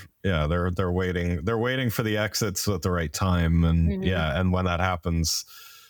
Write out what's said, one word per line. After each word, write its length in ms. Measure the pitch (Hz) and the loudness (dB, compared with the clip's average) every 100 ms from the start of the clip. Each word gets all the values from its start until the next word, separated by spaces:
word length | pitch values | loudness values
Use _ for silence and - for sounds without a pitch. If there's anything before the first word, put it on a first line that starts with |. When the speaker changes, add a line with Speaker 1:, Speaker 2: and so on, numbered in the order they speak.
| - _ | -8 _
Speaker 1:
yeah, 220 | 98 82 76 | -2 0 0
they're, 240 | 87 90 | 0 -2
they're 220 | 87 92 | -2 -2
waiting, 520 | 90 92 87 87 87 | 0 -2 -2 -2 -2
they're 140 | 87 117 | -2 -2
waiting 320 | 123 131 123 | -2 -2 -2
for 140 | - | -2
the 120 | 110 107 | -2 0
exits 520 | 110 - 107 92 - | -2 -2 -4 -2 -2
at 160 | 92 | -2
the 80 | 95 | 0
right 200 | 87 80 | -2 -2
time, 520 | - 95 90 82 85 | -2 2 2 4 4
and 260 | 82 85 87 | 4 4 4
Speaker 2:
Mm-hmm. 140 | 95 | 2
Speaker 1:
yeah, 360 | 95 90 78 92 | 0 0 0 0
and 140 | 92 | 2
when 120 | 92 92 | 2 0
that 140 | 87 | 0
happens, 680 | 92 90 90 82 80 - - - - - | 0 -2 -2 0 0 -4 -8 -18 -20 -20